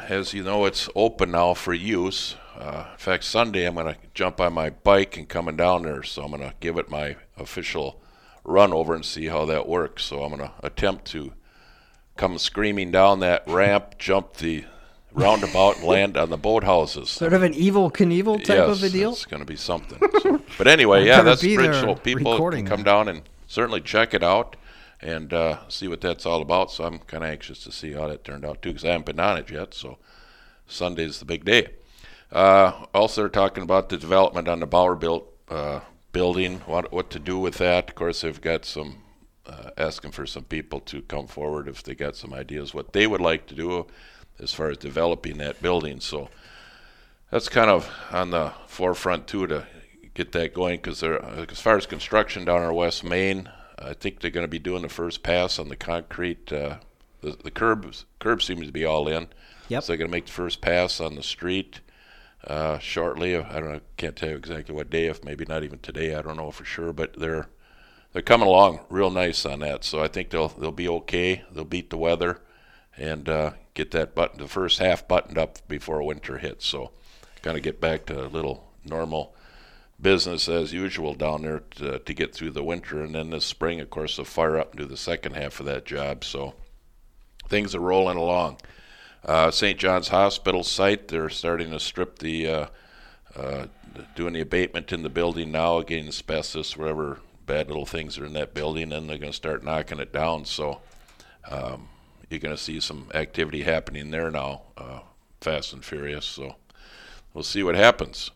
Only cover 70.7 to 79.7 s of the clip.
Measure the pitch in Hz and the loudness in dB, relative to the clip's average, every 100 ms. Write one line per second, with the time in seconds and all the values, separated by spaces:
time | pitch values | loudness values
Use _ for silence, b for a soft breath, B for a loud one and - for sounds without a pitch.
70.7 | 80 87 85 - 87 90 92 - 76 78 | -6 -4 -4 -2 -2 0 -2 -6 -14 -8
71.7 | 90 - 82 82 85 87 90 b b b | -8 -8 -2 0 0 0 -4 b b b
72.7 | b b - 76 78 71 78 78 - - | b b -10 -8 -6 -4 -2 -2 -6 -14
73.7 | - 78 82 78 - 87 - 71 - 90 | -8 -4 -2 -2 0 -2 -2 -10 -4 -2
74.7 | - 92 85 - 90 - 80 78 - - | 2 2 2 2 0 0 -2 -4 -6 -12
75.7 | 76 - 78 73 76 - 65 71 58 - | -10 -6 -4 -4 -6 -10 -10 -10 -8 -8
76.7 | 71 64 b b b b b 80 78 78 | -6 -10 b b b b b -6 -4 -6
77.7 | 73 82 80 - 69 65 78 76 67 - | -2 -2 -2 -4 -10 -8 -6 -6 -6 -12
78.7 | - 71 80 82 78 71 b b b b | -20 -10 -6 -4 -4 -8 b b b b